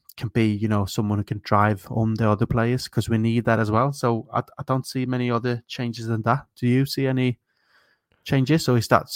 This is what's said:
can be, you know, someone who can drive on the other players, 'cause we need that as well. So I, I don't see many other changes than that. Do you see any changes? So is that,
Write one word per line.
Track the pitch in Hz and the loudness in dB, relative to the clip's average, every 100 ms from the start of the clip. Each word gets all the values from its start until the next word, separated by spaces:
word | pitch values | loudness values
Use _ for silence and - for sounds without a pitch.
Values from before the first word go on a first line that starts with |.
| _ - | _ -12
can | 110 | -4
be, | 120 110 | 0 0
you | 104 110 | 0 0
know, | 107 101 | 0 0
someone | - 104 101 | -2 -2 -2
who | |
can | 101 104 | -2 -8
drive | - 104 104 101 - | 0 4 4 2 -4
on | - 110 110 | -2 -2 0
the | 113 | 2
other | 101 117 | 2 0
players, | 123 117 131 - | 0 0 -2 -4
'cause | - 107 | -4 -2
we | 113 | 0
need | 113 117 117 | 0 0 2
that | 110 | 2
as | 107 | 2
well. | 110 135 | 2 0
So | 143 123 117 - | 0 -2 -2 -4
I, | - - - | -6 -6 -12
I | 135 | -4
don't | 131 - | -4 -2
see | 135 127 | -6 -4
many | 127 123 | -2 0
other | 117 123 120 - | 0 -2 -4 -8
changes | - 120 113 113 | -8 -8 -6 -4
than | 113 | -2
that. | 113 139 - - | 0 0 -2 -4
Do | 120 | 0
you | 123 139 | 2 2
see | - 135 | 0 -2
any | 131 127 117 _ _ _ _ _ _ _ _ - | 0 0 -2 _ _ _ _ _ _ _ _ -2
changes? | 139 131 156 - | 0 4 2 4
So | 123 | 2
is | - | 4
that, | 127 - | 2 2